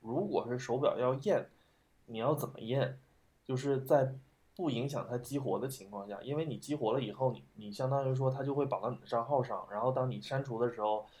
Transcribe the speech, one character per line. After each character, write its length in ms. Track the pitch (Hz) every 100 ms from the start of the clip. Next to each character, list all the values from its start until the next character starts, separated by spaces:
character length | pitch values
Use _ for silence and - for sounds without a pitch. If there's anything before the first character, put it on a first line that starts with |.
如 240 | 113 135
果 220 | 202 120 117
是 80 | 123
手 200 | 127 123
表 180 | 139 -
要 160 | 127 135
验， 340 | 202 156 - _ _ _ _ _ -
你 120 | 113
要 140 | 123
怎 140 | 151 127
么 120 | -
验？ 380 | 110 131 120 - _ _ _ _
就 120 | - 127
是 260 | 143 135
在 320 | 131 151 131 131 - _ _
不 140 | - 170
影 160 | 113 139
响 180 | 143 -
它 80 | 123
激 200 | 127 139
活 200 | 131 98
的 80 | 131
情 240 | 135 98
况 160 | 101 101
下， 120 | 98
因 140 | 123 147
为 80 |
你 120 | 160 104
激 160 | -
活 180 | 147 110
了 80 | 127
以 100 | 110
后， 220 | 101 131
你， 100 | 113 -
你 180 | - 104
相 180 | 104 131
当 180 | 139 135
于 40 |
说 160 | 131 131
它 120 | 135
就 100 | 139
会 100 | 139 139
绑 140 | 95
到 100 | 107
你 60 | 117
的 80 | -
账 180 | 117 120
号 160 | 143
上， 240 | 120 98 90
然 100 | 104
后 100 | 123
当 180 | 131 127
你 100 | 104
删 240 | - 135
除 140 | 127 113
的 100 | 120
时 100 | 117
候， 240 | 107 107 - -